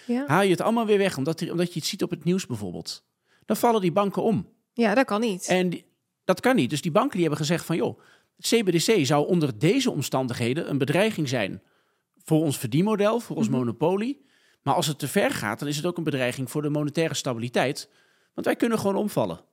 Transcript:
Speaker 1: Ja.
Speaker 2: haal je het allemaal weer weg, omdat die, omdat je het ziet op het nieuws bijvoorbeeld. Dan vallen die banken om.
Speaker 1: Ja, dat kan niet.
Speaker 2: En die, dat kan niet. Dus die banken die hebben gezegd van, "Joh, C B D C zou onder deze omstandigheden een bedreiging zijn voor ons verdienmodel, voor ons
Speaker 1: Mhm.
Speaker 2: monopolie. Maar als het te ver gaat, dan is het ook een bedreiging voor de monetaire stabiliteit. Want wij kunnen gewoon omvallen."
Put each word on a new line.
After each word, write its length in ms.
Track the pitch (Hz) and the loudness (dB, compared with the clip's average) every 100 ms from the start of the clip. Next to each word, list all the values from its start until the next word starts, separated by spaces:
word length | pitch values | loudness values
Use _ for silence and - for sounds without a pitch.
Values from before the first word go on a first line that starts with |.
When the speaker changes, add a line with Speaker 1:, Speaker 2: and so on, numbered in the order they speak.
| - | -6
Speaker 1:
Ja. 180 | 240 285 | -4 0
Speaker 2:
haal 160 | 160 | 2
je 80 | 202 | 2
het 100 | 165 | 2
allemaal 260 | - 226 214 | 2 0 2
weer 120 | 202 | 2
weg, 180 | 190 135 | 2 0
omdat 220 | 139 160 | -4 -4
die, 120 | 165 | -4
omdat 220 | 175 175 | -2 -4
je 60 | 160 | -4
het 100 | - | -6
ziet 140 | 196 | -6
op 80 | 175 | -6
het 140 | 165 | -4
nieuws 220 | 156 185 - | -2 -2 -2
bijvoorbeeld. 580 | 110 98 85 - - _ _ _ _ | -8 -8 -10 -12 -14 _ _ _ _
Dan 120 | - 214 | -4 2
vallen 240 | 240 226 | 4 4
die 120 | 180 | 2
banken 300 | 170 202 185 | 0 0 0
om. 260 | 220 196 - _ _ | 0 0 -2 _ _
Speaker 1:
Ja, 220 | - 226 | -2 2
dat 100 | 220 | 2
kan 160 | 262 208 | 0 0
niet. 260 | 233 185 - | -2 -4 0
Speaker 2:
En 200 | 185 180 | 2 2
die, 140 | 175 - _ _ _ | -2 -12 _ _ _
dat 160 | - 185 | -2 0
kan 160 | 247 254 | 2 2
niet. 140 | 123 | 2
Dus 120 | 147 | 0
die 80 | 170 | 0
banken 220 | 151 285 | 2 2
die 80 | 190 | 0
hebben 180 | 165 151 | 0 0
gezegd 260 | 143 131 | -2 -2
van, 120 | - 165 | -2 -2
"Joh, 220 | 233 110 _ _ _ _ | -2 -4 _ _ _ _
C 260 | - 233 | 0 2
B 60 | 190 | 4
D 140 | 165 | 2
C 220 | - 220 131 | 4 4 4
zou 200 | 147 147 | 2 4
onder 320 | 175 151 107 | 2 2 2
deze 320 | 156 262 247 | 2 4 2
omstandigheden 800 | 151 131 135 131 120 117 139 - | -2 -2 -2 -2 -2 -2 -2 -2
een 80 | 139 | -2
bedreiging 500 | 135 160 220 208 143 | 0 2 2 0 -2
zijn 340 | 127 98 90 _ _ _ _ _ _ | -2 -2 -6 _ _ _ _ _ _
voor 180 | - 156 | 0 2
ons 160 | 160 135 | 2 -2
verdienmodel, 640 | 120 143 202 208 202 226 | 0 2 2 2 2 0
voor 160 | - 160 | -2 -2
ons 120 | - | 0
Speaker 1:
Mhm. 80 | 131 | 2
Speaker 2:
monopolie. 680 | 120 - 151 196 233 285 _ _ _ _ | 0 0 0 0 -2 -6 _ _ _ _
Maar 120 | 143 | 0
als 120 | 151 156 | 0 0
het 120 | 139 | -2
te 100 | 143 | -2
ver 220 | 196 226 | 0 0
gaat, 280 | - 110 113 | 0 -4 -4
dan 100 | 143 | -4
is 80 | 151 | -4
het 100 | 175 | -4
ook 120 | 175 | -2
een 60 | |
bedreiging 460 | 156 139 123 127 127 | -2 0 -2 -2 -6
voor 120 | 151 | -4
de 60 | 147 | -2
monetaire 460 | 151 147 165 160 | -2 -2 -2 -2
stabiliteit. 760 | 139 143 113 120 202 135 151 - _ _ _ _ | -2 -4 -4 -2 0 -2 -2 -10 _ _ _ _
Want 120 | - - | -6 -2
wij 100 | 247 | 0
kunnen 220 | 240 220 | 0 0
gewoon 180 | 202 196 | 0 -2
omvallen." 440 | 214 - 104 85 _ | -2 -2 -2 -4 _